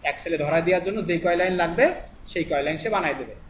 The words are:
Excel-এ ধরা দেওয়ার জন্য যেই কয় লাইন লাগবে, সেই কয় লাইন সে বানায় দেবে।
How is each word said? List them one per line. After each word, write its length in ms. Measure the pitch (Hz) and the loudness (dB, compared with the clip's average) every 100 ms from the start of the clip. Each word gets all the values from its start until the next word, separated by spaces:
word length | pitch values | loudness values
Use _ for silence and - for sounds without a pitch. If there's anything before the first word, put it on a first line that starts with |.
Excel-এ 360 | 147 143 170 160 | -4 -4 -4 -2
ধরা 220 | 147 165 | 2 2
দেওয়ার 220 | 170 185 | 4 2
জন্য 240 | 185 214 170 | 2 -4 -2
যেই 120 | 170 | 0
কয় 180 | 175 175 | 2 2
লাইন 180 | 185 | 2
লাগবে, 400 | 180 170 170 302 359 - - - | 2 0 4 4 2 -12 -18 -8
সেই 180 | 180 | -6
কয় 180 | 156 143 | -2 -2
লাইন 140 | 143 156 | -2 -4
সে 120 | 220 | -2
বানায় 260 | 202 165 | 0 -2
দেবে। 200 | 135 117 104 | -4 -8 -14